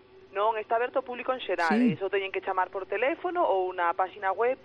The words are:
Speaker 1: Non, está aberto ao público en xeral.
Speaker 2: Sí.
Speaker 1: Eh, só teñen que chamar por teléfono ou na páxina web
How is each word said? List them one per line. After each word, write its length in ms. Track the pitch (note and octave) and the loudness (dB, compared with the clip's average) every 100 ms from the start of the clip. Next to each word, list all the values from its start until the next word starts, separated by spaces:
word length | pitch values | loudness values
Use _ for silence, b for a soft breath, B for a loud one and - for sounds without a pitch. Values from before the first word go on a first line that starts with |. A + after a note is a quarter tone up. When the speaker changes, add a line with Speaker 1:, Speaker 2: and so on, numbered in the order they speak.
| - - - | -20 -20 -10
Speaker 1:
Non, 240 | G3 G#3+ A3 | 0 2 2
está 240 | G#3 A3+ | 0 0
aberto 160 | B3 C4+ | 0 -2
ao 80 | B3 | -4
público 240 | B3 B3 | -6 -4
en 80 | B3+ | -4
xeral. 400 | - F3+ E3+ A3 | -2 0 2 4
Speaker 2:
Sí. 160 | B3 | 4
Speaker 1:
Eh, 80 | D#3 | 2
só 80 | F#3+ | 0
teñen 240 | G3 F#3+ | -2 -2
que 80 | F#3+ | -4
chamar 320 | G3 F#3 F#3 | -2 -2 -2
por 160 | G3 F#3+ | -4 -4
teléfono 560 | G3+ B3+ E4 F4+ F4 E4+ | 0 0 0 -2 0 2
ou 240 | F#3+ F#3 | 2 0
na 240 | F#3 E3+ | 0 0
páxina 400 | E3+ F#3 G#3 F#3+ | 0 -2 -2 -4
web 240 | F#3 A#3 C4 | 0 0 0